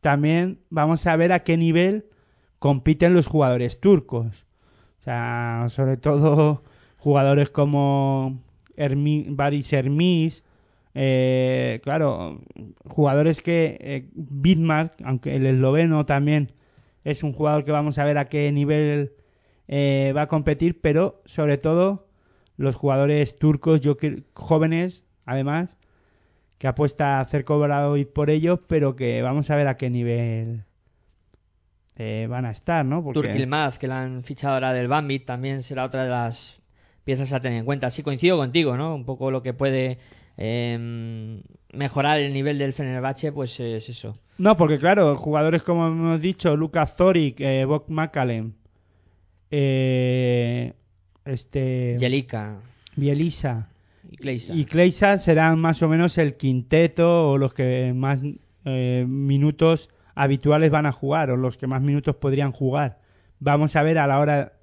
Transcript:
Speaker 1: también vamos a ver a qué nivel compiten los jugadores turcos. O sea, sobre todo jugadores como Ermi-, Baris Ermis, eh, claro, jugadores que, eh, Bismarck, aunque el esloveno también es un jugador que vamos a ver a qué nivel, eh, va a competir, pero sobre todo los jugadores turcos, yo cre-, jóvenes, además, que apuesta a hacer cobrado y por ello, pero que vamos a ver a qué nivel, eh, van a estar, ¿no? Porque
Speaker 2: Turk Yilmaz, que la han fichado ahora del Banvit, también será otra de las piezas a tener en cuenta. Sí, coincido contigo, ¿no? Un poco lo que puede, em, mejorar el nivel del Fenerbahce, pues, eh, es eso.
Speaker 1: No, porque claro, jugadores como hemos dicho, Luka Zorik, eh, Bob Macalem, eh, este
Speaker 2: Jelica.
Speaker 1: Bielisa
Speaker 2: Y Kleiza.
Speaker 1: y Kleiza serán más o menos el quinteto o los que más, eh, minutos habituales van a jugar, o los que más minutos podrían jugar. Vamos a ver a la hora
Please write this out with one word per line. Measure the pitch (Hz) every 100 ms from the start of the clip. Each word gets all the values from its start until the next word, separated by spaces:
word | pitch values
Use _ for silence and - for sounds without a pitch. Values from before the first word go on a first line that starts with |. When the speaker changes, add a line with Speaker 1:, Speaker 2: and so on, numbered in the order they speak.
Speaker 1:
también | 156 143 147 165 180 190 _
vamos | 160 151 165 175
a | 160
ver | 170
a | 180
qué | - 165
nivel | 165 165 180 208 208 _ _ _ _ _
compiten | 139 139 - 156 175
los | 180 156
jugadores | 156 135 123 123 -
turcos. | 190 190 - 123 113 101 _ _ _ _ _ _
O |
sea, | - 120 117 120 120 117 120
sobre | - 135 131
todo | 147 143 156 147 151 147 - _ _ _
jugadores | 147 143 139 143 139
como | - 143 143 139 139 139 135 131 131 - _ _ -
Ermi-, | 143 139 147 151 -
Baris | 139 143 143 139
Ermis, | 143 131 143 175 175 160 - _ _ _ _ _ -
eh, | 135 131 131 127 127 127 127 117
claro, | - 151 151 85 87 73 - - 110 - -
jugadores | - 143 139 156 156
que, | - 170 160 -
eh, | - 139 127
Bismarck, | - 151 139 147 180 165 156 160 _
aunque | 127 131 143 135
el |
esloveno | 131 131 131 147 165 156 147
también | 139 143 151 139 - _ _ _ _
es | - 147
un | 156
jugador | 127 151 151 143
que |
vamos | 151 151 143
a |
ver | 143 147
a | 143
qué | 151 147
nivel, | 147 143 151 151 147 139 _ _ _ _ _ _
eh, | 139 143 135 135 139
va |
a | 151
competir, | 156 147 147 165 170
pero | 156 147 190 - _
sobre | - 151 139
todo | 156 165 185 196 _ _ _ _ _ -
los | 135
jugadores | 123 143 135 139 147 143 -
turcos, | 151 147 - 160
yo | 135 143
cre-, | 151 135 -
jóvenes, | - - 160 160 165 180 180 _ _ -
además, | 131 135 151 175 _ _ _ _ _ _ _ _ _
que | 131
apuesta | 123 147 - 143 139
a |
hacer | 131 147
cobrado | 131 147 147 143 143 143
y | 139
por | - 147
ello, | 151 160 175 _
pero | 160 143 127
que | 127 117
vamos | 123 139 147
a | 151
ver | 143
a | 127
qué | 127
nivel, | 120 120 120 117 113 113 117 101 _ _ _ _ _ _ _ _ _ _ _ _ _
eh, | 113 107 113
van | 123 127
a |
estar, | 104 - 170 135
¿no? | 151
Porque | 151 135
Speaker 2:
Turk | 143
Yilmaz, | 104 131 147 147 123
que | 131
la | 131
han | 131 127
fichado | 123 135 139
ahora | 135 131
del | 127 123
Banvit, | 147 147 135 135
también | 123 135 135
será | 123 131
otra | 131 135
de | 131
las | 123 117 113 - - _ _ _ _
piezas | - 131 135
a | 135
tener | 127 117
en | 113
cuenta. | 139 127
Sí, | 123
coincido | 143 135 170 180
contigo, | 131 143 156 123
¿no? | 156
Un | 156
poco | 123 131 131
lo | 131
que | 127
puede, | 127 139 131 127 123 - - _ -
em, | 110 120 120 117 117 117 113 113 110 110 - - _
mejorar | - 139 147 139 151
el | 143
nivel | 135 139 147
del | 139
Fenerbahce, | 135 135 127 131 139 156
pues, | 143 127 -
eh, | 120 113
es | 110
eso. | 117 113 110 _ -
Speaker 1:
No, | 190 196
porque | 160 151
claro, | 156 208 165 143
jugadores | - 151 156 165
como | - 170 165
hemos | 160 165 165
dicho, | 165 185 175 147
Luka | 156 165 151
Zorik, | - 180 175 147 -
eh, | 139 135 131
Bob | 151 151
Macalem, | 156 160 147 127 117 110 104 _ _ _ _ _ _ _ _ _
eh, | 147 139 131 131 127 127 127 127 123 120 120 123 - _ _ _ _
este | - 127 - 143 131 127 123 120
Speaker 2:
Jelica. | 123 131 123 113 107 104 113 _ -
Speaker 1:
Bielisa | - 139 143 170 147 139 117 107 _ _ _ -
Speaker 2:
Y | -
Kleiza. | 139 123 120
Speaker 1:
y | 170
Kleiza | 151 160 180 - 208 196
serán | 196 160 160 160
más | 165 156
o | 160
menos | 160 170 -
el | 151 139
quinteto | 135 127 120 156 165 165 170 170 156
o | 139
los | 135
que | - 127 127 127
más, | 127 135 139 143 - _ _
eh, | - 131 127 123 123
minutos | 135 139 139 147 147 160 165 - _ _
habituales | - 139 139 143 151 160
van | 151 151
a |
jugar, | 127 139 151 147
o | 123
los | 127 117
que | 131
más | 131
minutos | 139 143 143 139
podrían | 139 139 139
jugar. | 123 135 139 143 - _ _ _ _
Vamos | 139 147 151 156
a |
ver | 151 160
a | 139
la | 139
hora | 147 147 - _